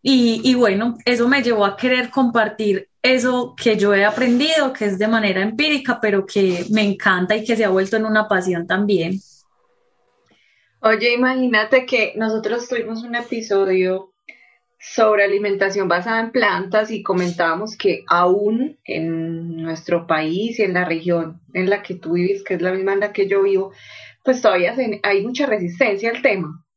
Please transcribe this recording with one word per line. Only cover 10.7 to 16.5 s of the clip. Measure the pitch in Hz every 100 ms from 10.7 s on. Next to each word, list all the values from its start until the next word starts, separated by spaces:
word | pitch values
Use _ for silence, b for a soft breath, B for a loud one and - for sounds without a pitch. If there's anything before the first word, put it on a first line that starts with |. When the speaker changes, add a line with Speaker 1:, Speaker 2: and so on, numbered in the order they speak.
| _
Speaker 2:
Oye, | 220 220 240
imagínate | 240 254 262 254 220 214 262 254
que | 240 208 208
nosotros | 220 220 220 240 240
tuvimos | 240 214 226
un | 233
episodio | 240 240 226 220 196 196 185 185 190 - _ - B B B _ _
sobre | - - 220 208
alimentación | 202 196 208 196 196 196 185
basada | 175 180 226
en | 226
plantas | 254 208